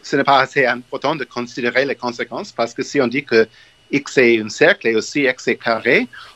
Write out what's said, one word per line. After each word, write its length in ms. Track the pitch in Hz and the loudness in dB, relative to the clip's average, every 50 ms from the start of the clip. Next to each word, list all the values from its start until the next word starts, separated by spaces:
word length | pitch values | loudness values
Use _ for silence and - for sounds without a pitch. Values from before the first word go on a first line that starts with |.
ce 140 | _ - - | _ -2 -2
n'est 80 | 139 135 | 0 2
pas 160 | 139 139 131 | 4 4 4
assez 260 | 131 131 - 147 131 | 2 2 0 0 0
important 500 | 120 123 120 123 _ - 131 - 135 160 | 0 0 -4 -6 _ -10 -4 -4 -4 -4
de 100 | 151 131 | -4 -8
considérer 580 | - - 127 120 120 - - 120 120 117 127 135 | -8 -8 -8 -8 -8 -8 -4 -4 -2 0 0 -2
les 120 | 139 117 | -2 -4
conséquences, 580 | - - 123 120 120 120 - 120 143 196 - - | -6 -6 -8 -6 -6 -10 -8 -8 -12 -12 -10 -4
parce 200 | - 117 113 - | -4 -4 -4 -4
que 100 | - 120 | -8 -8
si 180 | - - 143 | -2 0 0
on 60 | 131 | 0
dit 180 | 117 117 143 147 | 0 -2 -6 -4
que 200 | - 120 113 110 - _ _ _ _ _ _ _ _ | 2 2 2 2 2 _ _ _ _ _ _ _ _
X 260 | - 139 143 - - | -4 -4 -4 0 2
est 220 | 143 127 120 117 110 | 4 4 6 4 2
un 80 | 107 107 | 0 -6
cercle 380 | - - 143 165 202 - - | 0 2 4 2 2 2 0
et 80 | 117 113 | -2 0
aussi 280 | 110 104 - - 147 139 | 0 -2 -2 -4 -2 0
X 260 | 127 127 - - 131 | 0 -2 -2 -2 -4
est 80 | 113 | -4
carré, 500 | - - 120 113 110 104 117 139 202 254 247 - - - - - | -2 -2 -2 -2 0 0 2 2 2 0 -2 -10 -20 -20 -20 -20